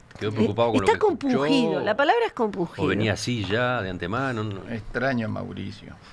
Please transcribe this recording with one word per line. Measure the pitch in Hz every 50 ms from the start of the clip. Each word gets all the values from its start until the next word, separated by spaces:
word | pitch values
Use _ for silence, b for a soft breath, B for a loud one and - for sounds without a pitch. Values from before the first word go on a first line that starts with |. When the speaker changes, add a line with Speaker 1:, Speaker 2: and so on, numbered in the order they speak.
| - - - -
Speaker 1:
quedó | - 208
Speaker 2:
Eh, | 107
Speaker 1:
preocupado | 107 214 - - 107 117 120 107
con | -
lo | 95
Speaker 2:
está | - - -
Speaker 1:
que | -
escuchó, | 415 330 - - 277 254 -
Speaker 2:
compungido, | - - 285 269 - - - -
la | - 208 214
palabra | - 285 320 427 480 453 403
es | -
compungido. | - 233 214 196 196 175 - - - 98
Speaker 1:
o | 92
venía | 95 98 110 110 98
así | - - 123 123 113 98
ya | 92 101 117 123 123 127 120
de | 101 92
antemano, | 92 87 87 87 104 123 135 135 123 110 107
no. | 110 98 92 90 -
Speaker 3:
Extraño | 117 110 101 - - 131 123 135 131 120 113 104
a |
Mauricio. | 101 98 95 95 95 98 98 98 101 - - - - - B B